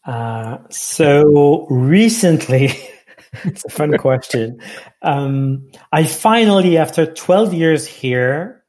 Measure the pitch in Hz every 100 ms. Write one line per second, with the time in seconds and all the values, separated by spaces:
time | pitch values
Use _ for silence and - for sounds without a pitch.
0 | - 117 117 113 110 127 - - - -
1 | 151 147 151 147 143 156 - 127 131 180
2 | 226 226 180 160 - 131 139 - - -
3 | _ - _ - 185 - - - 151 147
4 | 135 127 - 120 113 131 - - - _
5 | - 139 139 135 135 135 - - _ 151
6 | 160 - 220 226 214 196 180 165 156 170
7 | 160 160 - 185 214 175 160 156 - -
8 | 131 123 123 143 202 -